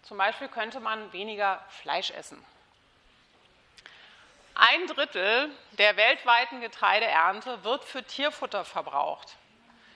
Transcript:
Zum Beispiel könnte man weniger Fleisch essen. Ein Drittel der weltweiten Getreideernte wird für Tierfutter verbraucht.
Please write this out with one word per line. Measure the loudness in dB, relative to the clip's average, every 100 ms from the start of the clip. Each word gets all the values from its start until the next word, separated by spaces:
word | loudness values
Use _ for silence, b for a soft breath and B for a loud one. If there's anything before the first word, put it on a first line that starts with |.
Zum | -14 0
Beispiel | 0 0 -10
könnte | -6 -6 -6
man | -6 -6 -8
weniger | -10 -8 -2 0 -2 -8
Fleisch | -14 -4 -4 -4
essen. | -8 -14 -20 -20 _ _ _ _ _ _ _ _ _ _ _ _ -20 B B B B B _ _
Ein | 6 6 6 -2
Drittel | -2 -2 0 2 4 2 -6 -16
der | 4 4 6
weltweiten | 4 4 4 2 2 -6
Getreideernte | -12 -2 2 2 4 4 2 0 -8 -8
wird | -4 -4
für | -4 -12
Tierfutter | -10 -4 -4 -4 -6 -6
verbraucht. | -6 -8 -4 -2 -2 -6 -12 -20 _ _ _ b b